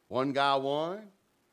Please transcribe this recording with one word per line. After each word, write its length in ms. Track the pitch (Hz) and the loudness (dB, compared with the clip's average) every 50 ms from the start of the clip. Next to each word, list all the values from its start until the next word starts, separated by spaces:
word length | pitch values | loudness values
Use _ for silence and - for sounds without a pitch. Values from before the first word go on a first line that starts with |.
| _ | _
one 260 | - 110 123 135 143 127 | -6 -2 -2 -2 0 0
guy 220 | 139 139 139 139 | 2 2 4 2
won, 560 | 135 135 139 143 151 160 170 190 214 214 196 _ _ _ _ _ _ _ _ | 2 2 0 -2 -2 -2 -4 -6 -10 -14 -18 _ _ _ _ _ _ _ _